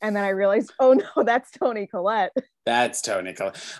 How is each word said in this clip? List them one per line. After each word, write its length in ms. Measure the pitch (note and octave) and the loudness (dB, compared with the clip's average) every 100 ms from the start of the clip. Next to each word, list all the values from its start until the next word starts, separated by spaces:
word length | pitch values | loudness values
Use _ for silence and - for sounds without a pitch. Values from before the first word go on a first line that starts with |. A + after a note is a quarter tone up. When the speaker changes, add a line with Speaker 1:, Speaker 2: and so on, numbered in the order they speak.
Speaker 1:
And 140 | G#3+ G#3 | -4 -2
then 80 | |
I 60 | G3+ | -2
realized, 440 | F#3+ G3 G#3 A3 - | 0 2 2 -2 2
"Oh 140 | C4 | 6
no, 300 | C4 - - | 6 2 0
<laughs> 0 | |
that's 280 | A#3 A#3+ - | 0 0 -2
Toni 360 | - C4 A3 G3+ | -4 -4 -4 -8
Collette." 460 | G#3 F#3 A3 F#3 - - _ - | -4 -2 0 -2 -4 -8 _ -2
Speaker 2:
That's 360 | A#2 B2 - | 0 0 -2
Toni 320 | - G2 F#2 | -6 -4 -6
Collette. 280 | F2+ G2 - - - | -6 -8 -8 -14 -6